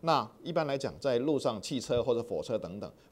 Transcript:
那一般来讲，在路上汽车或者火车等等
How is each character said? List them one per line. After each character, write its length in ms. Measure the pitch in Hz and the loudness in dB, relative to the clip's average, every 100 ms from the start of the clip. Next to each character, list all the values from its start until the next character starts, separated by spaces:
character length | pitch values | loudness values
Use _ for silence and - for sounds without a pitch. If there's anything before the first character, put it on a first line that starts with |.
| 165 | 2
那 240 | 147 110 - | 2 2 -8
一 100 | - | -2
般 140 | 170 151 | 0 0
来 100 | 139 | 0
讲， 160 | 127 - | -2 -2
在 180 | 139 120 | 2 2
路 180 | 139 139 | 2 2
上 200 | 123 110 | 0 -2
汽 180 | - 131 | -4 -4
车 240 | - 120 | 0 2
或 100 | 117 | 2
者 80 | 117 | 0
火 200 | 117 85 | 0 -4
车 160 | 80 110 | -2 -4
等 200 | 85 101 | -4 -8
等 140 | 98 - - | -10 -14 -4